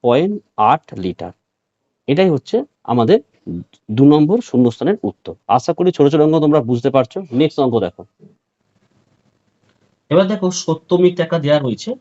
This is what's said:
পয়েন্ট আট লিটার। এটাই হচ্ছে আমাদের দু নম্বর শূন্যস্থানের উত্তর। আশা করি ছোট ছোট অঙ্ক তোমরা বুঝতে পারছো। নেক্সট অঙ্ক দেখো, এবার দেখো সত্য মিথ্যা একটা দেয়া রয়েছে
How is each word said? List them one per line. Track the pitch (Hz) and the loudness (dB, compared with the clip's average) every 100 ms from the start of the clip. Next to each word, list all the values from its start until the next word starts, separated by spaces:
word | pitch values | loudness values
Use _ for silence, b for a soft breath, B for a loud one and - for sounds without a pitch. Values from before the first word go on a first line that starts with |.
পয়েন্ট | 123 123 185 208 _ - 110 | 2 2 0 -4 _ 0 2
আট | 151 _ 98 | 2 _ -10
লিটার। | 92 85 90 - _ _ _ _ _ _ - | -8 -8 -14 -16 _ _ _ _ _ _ -4
এটাই | 143 190 | 0 2
হচ্ছে | 143 - 220 - _ - | 0 -2 -6 -6 _ -4
আমাদের | 120 117 220 - _ - 87 - _ - 110 | 0 2 2 0 _ -12 -12 -14 _ -8 4
দু | 139 | 4
নম্বর | 151 151 220 - | 6 2 0 -2
শূন্যস্থানের | 120 123 - 135 208 104 | 0 0 0 -4 -2 -6
উত্তর। | - - 82 - 120 | -8 -18 -18 -2 -2
আশা | - 165 | -2 -2
করি | 180 - | -2 2
ছোট | 143 | 2
ছোট | 151 151 | 4 2
অঙ্ক | 160 | 2
তোমরা | 151 151 117 | 2 0 0
বুঝতে | 120 135 135 | -2 0 0
পারছো। | 127 190 185 120 | -2 -6 -6 -2
নেক্সট | 151 - | -2 0
অঙ্ক | 131 120 92 | 0 0 -4
দেখো, | - 92 _ - _ _ _ _ _ _ _ _ _ _ _ _ _ _ _ _ _ _ | -8 -20 _ -20 _ _ _ _ _ _ _ _ _ _ _ _ _ _ _ _ _ _
এবার | 160 190 | 0 0
দেখো | 208 185 180 | -2 -4 -6
সত্য | - 160 _ 180 | -6 -6 _ 2
মিথ্যা | 180 180 165 | 2 0 -4
একটা | 165 | -4
দেয়া | 143 151 | 0 -2
রয়েছে | 131 113 - 254 | -2 -8 -10 -12